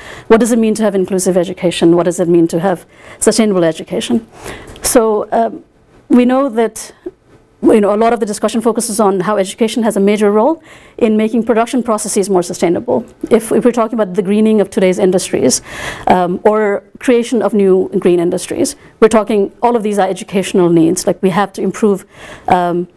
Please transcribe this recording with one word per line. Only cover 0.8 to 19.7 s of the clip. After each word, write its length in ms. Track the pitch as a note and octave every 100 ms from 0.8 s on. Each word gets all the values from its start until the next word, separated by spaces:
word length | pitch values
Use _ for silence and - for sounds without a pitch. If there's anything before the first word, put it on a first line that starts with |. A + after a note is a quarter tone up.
have 140 | G#3+ G3
inclusive 400 | F#3 F#3 F#3 F#3
education? 580 | F3 F3+ F3 - E3+
What 100 | E3+
does 140 | F3 E3+
it 100 | E3+
mean 200 | F3 E3+
to 100 | E3+
have 260 | F#3+ F3 - - - -
sustainable 440 | - G#3 G#3+ F#3
education? 600 | E3 D#3+ F3+ F#3 - A#3 - - - - - -
So, 460 | - A#3+ A3 G#3 -
um, 340 | A#3 A3+ - - _ _ _ _
we 160 | A#3+
know 240 | B3 C4 C#4
that 440 | A3 A3 A3 - - F#4 - _ _ _ _ -
you 80 | A3
know, 140 | G3+
a 20 | G#3
lot 160 | A3+
of 80 | A#3
the 60 | G#3+
discussion 340 | G#3 - A#3+
focuses 400 | A3+ A3+ A3 G#3
on 200 | G3+ G3
how 160 | F3 G#3
education 460 | F#3+ - A3 A#3
has 140 | A3 G#3
a 40 |
major 300 | G3 G#3 G#3
role 320 | G#3+ B3+ E4 - - - -
in 180 | A3+ G#3+
making 280 | A3 A#3
production 380 | A3 A3 A#3 C4
processes 460 | A#3 G#3+ G3 G#3+ F#3+
more 140 | F#3
sustainable. 640 | F3 F3 F3+ F#3+ A#3 B3 A3+ - -
If, 220 | A#3+ A3+
if 120 | A3+
we're 80 | A#3+
talking 220 | A#3 A3
about 200 | A#3 G3+
the 80 | F3+
greening 380 | F3+ G#3 A3 G#3+
of 80 | G3
today's 300 | - F#3+ F#3
industries, 640 | G3 F#3 - - C4 - - - - - -
um, 340 | F#3 F3 F#3
or 400 | G#3 G#3+ G#3 G3+ - -
creation 440 | - A#3+ A#3 A#3
of 120 | G3
new 340 | G#3 F#3+ F#3 F#3 G3
green 220 | F3+ F3
industries, 560 | E3+ F3+ - - C#4 - - _
we're 80 | A3
talking, 440 | A3 G#3 G#3 G3 -
all 140 | A#3+